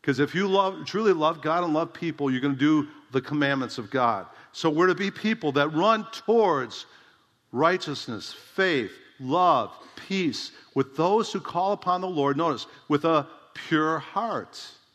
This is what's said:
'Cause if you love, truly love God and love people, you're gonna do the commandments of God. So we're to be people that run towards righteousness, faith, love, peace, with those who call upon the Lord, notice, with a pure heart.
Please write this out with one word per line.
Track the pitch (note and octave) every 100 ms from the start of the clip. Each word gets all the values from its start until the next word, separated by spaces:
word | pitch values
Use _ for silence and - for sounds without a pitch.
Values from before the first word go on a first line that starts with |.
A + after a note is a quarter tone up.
'Cause | - C3
if | D3 F3
you | G3
love, | F#3+ F#3+ F3 D3
truly | G3 A3
love | F3 D3+ E3
God | D#3 E3
and | F3+
love | D#3 E3
people, | - E3+ D3 C#3+
you're | B2+
gonna | C#3 C3+
do | D3 D#3 D3 - _
the | C3
commandments | C3 D3 C#3 C#3 B2 -
of | G#2
God. | C3 B2 G#2 F2+ - -
So | - E3
we're | D3+ F#3
to | E3
be | G3
people | - G#3+ A3 D3+
that | C#3 D3
run | D#3 G3+ A3 -
towards | - - A3+ G#3 D3 A#2+ - - - _ _ _ _ _
righteousness, | A#2+ D#3+ F#3 E3+ C#3 - A2 -
faith, | - - - F#3+ D3+ G2+ - - _
love, | C3 D#3+ F3+ C#3 G#2 - - -
peace, | - F#3+ E3+ A2+ - - - -
with | C3+ -
those | E3+ G#3+ G#3+
who | F#3+
call | - E3+ F#3+
upon | G3+ F3+ F3+
the | F#3
Lord, | E3 C#3 C#3+
notice, | E3 B2+ - - _
with | D3+
a | E3 D#3+ C#3 - _ -
pure | - D#3 D#3 D#3+
heart. | - G3 A3+ D#3 - - - - _